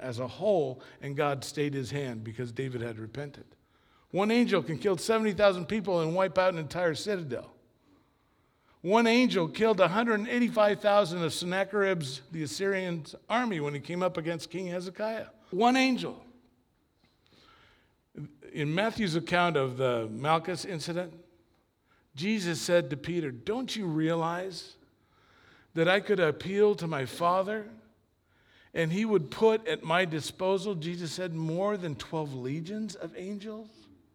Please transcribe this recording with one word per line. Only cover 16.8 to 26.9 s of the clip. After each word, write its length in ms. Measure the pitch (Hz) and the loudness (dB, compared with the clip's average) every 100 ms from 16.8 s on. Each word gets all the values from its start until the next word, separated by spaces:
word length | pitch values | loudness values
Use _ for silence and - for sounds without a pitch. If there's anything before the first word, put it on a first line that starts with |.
| _ _ _ _ _ _ _ _ _ _ _ _ _ - 147 - - | _ _ _ _ _ _ _ _ _ _ _ _ _ -16 -16 -16 -14
In 200 | 147 147 | -6 -4
Matthew's 440 | 165 220 220 202 160 | -2 -2 0 0 -2
account 400 | 165 180 175 160 | 0 2 4 2
of 220 | 135 123 | 0 0
the 300 | 131 120 110 | 0 0 -2
Malchus 520 | 110 143 165 170 175 | -4 0 0 0 -6
incident, 480 | 190 170 151 170 180 160 - _ _ _ _ _ _ _ _ | -6 -8 -6 -6 -6 -10 -20 _ _ _ _ _ _ _ _
Jesus 460 | 135 190 220 175 165 | -6 -2 0 0 -2
said 280 | - 175 143 | 4 4 4
to 60 | 143 | -2
Peter, 360 | - 175 151 | -4 -2 -2
"Don't 420 | 120 120 233 254 | -4 -4 -4 -4
you 100 | 220 185 | -4 -2
realize 920 | 156 160 165 165 175 190 170 - - _ _ _ _ _ _ _ - _ | 0 2 2 0 -2 -6 -10 -14 -20 _ _ _ _ _ _ _ -20 _
that 140 | 165 165 | 0 4
I 120 | 196 | 4
could 180 | 196 196 | 2 2
appeal 540 | 160 131 180 202 208 208 | 2 0 -2 4 4 4
to 100 | |
my 180 | 170 | -2